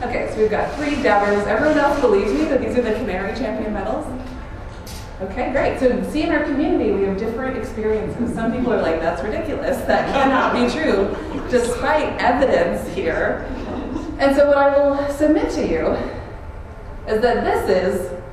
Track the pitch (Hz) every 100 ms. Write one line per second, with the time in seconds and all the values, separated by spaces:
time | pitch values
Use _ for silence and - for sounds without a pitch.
0 | 240 - - - 214 190 - - 294 285
1 | 226 202 208 202 202 214 294 294 285 285
2 | 247 202 208 277 311 269 220 233 226 214
3 | - 185 196 233 220 214 220 208 190 254
4 | - 254 254 254 - - - - - -
5 | - - 196 196 247 262 269 - 254 208
6 | 190 294 330 302 285 269 349 349 220 196
7 | 196 190 226 233 262 247 220 220 214 214
8 | 180 - 240 - 226 233 247 202 165 160
9 | - - - 330 320 269 - 254 - 208
10 | - 269 269 262 220 233 240 302 302 196
11 | 202 - - 277 - 247 233 - 269 302
12 | 247 - 208 262 - 175 175 214 - -
13 | 165 156 - - - - - - - -
14 | - - 277 277 285 285 277 277 285 277
15 | 285 - 302 302 - 302 214 160 - -
16 | - - - - - - - - - -
17 | - 214 240 233 - 403 - 185 185 196
18 | - - -